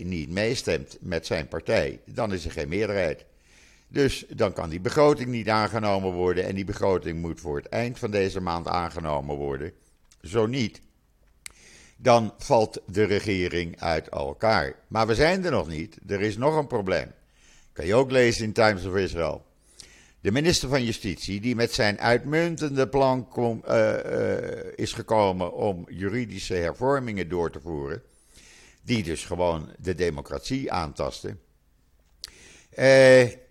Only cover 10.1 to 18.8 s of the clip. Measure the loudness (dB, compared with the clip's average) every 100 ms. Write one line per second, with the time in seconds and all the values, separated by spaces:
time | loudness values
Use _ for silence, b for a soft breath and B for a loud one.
10.1 | _ -4 0 0 0 -4 -6 -20 _ _
11.1 | _ _ _ -20 B B B B B 6
12.1 | 6 4 -6 2 2 2 -2 -6 0 2
13.1 | 2 2 0 0 -2 -4 -4 -2 -2 -2
14.1 | -6 -6 -2 2 2 0 -8 -6 -2 0
15.1 | 4 4 2 0 -2 -2 -6 -8 -12 -6
16.1 | -2 -2 0 0 0 -2 -4 0 -2 -2
17.1 | -14 _ b b b b -8 0 2 4
18.1 | 4 4 2 -2 4 4 4